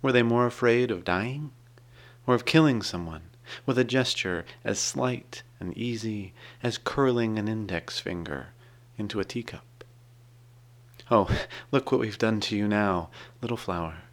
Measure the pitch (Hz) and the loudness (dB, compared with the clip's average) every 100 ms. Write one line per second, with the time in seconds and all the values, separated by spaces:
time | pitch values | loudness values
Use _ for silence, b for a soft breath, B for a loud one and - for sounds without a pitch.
0 | 139 123 117 117 123 - 123 117 123 98 | 6 4 6 4 2 2 4 4 2 -2
1 | 85 90 110 139 147 - - - B B | 0 0 -2 -6 -10 -12 -20 -20 B B
2 | B B - 123 123 160 156 120 101 90 | B B 0 0 4 6 6 4 -2 -6
3 | 85 80 82 - B B - 127 120 127 | -8 -10 -16 -20 B B -2 2 2 2
4 | 127 - 95 87 - B - 101 - - | 0 -2 -2 -4 -6 B -4 -2 -2 -2
5 | 127 123 - - - - 92 95 120 113 | -2 -4 -10 -18 -18 -12 -10 -6 -6 -4
6 | 110 107 95 B B B 123 - - - | -6 -6 -10 B B B -6 -4 -6 2
7 | 135 120 117 110 104 110 101 87 - - | 2 2 0 0 -2 -4 -4 -6 -6 -8
8 | - 87 82 69 - - b b b - | -6 -8 -6 -10 -10 -18 b b b -10
9 | 104 107 95 123 110 - - - - - | -6 -4 -4 -6 -10 -14 -18 -20 -20 -20
10 | - - - - - - - - - - | -20 -20 -20 -20 -20 -20 -20 -20 -20 -20
11 | - 113 92 B B B B 139 - 135 | 4 4 4 B B B B 0 2 0
12 | 113 101 113 110 - 104 104 104 104 90 | 0 0 0 2 0 0 2 4 4 2
13 | 82 B B B 117 120 - 87 82 80 | -2 B B B -6 -6 -4 -4 -4 -8
14 | - | -18